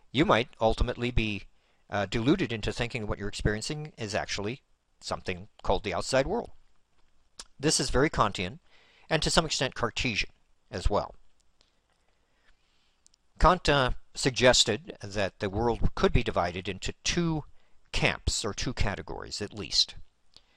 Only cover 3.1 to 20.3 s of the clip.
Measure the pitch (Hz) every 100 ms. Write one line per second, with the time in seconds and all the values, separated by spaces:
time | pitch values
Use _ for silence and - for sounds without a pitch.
3.1 | 92 101 - 113 107 - 151 151 - 110
4.1 | 98 73 - 101 131 _ _ _ _ -
5.1 | 80 - 87 104 - - 92 104 87 -
6.1 | 131 143 226 - - - _ _ _ _
7.1 | _ _ - - - 147 - 135 127 156
8.1 | - 107 95 92 151 _ _ _ _ _
9.1 | 156 160 180 156 - 131 - 117 - 127
10.1 | 101 - - _ _ _ 101 - 98 -
11.1 | - - _ _ _ _ _ _ _ _
12.1 | _ _ _ _ _ _ _ _ _ _
13.1 | _ _ _ 160 180 - 143 127 - -
14.1 | - 143 117 127 120 - 110 175 - 104
15.1 | 101 95 - 104 101 117 110 - - 190
16.1 | 139 113 95 87 87 95 92 - - -
17.1 | 170 170 156 - - - - - - 135
18.1 | 69 - - 110 - 139 - 110 87 82
19.1 | 67 53 - 101 104 80 - - - -
20.1 | _ _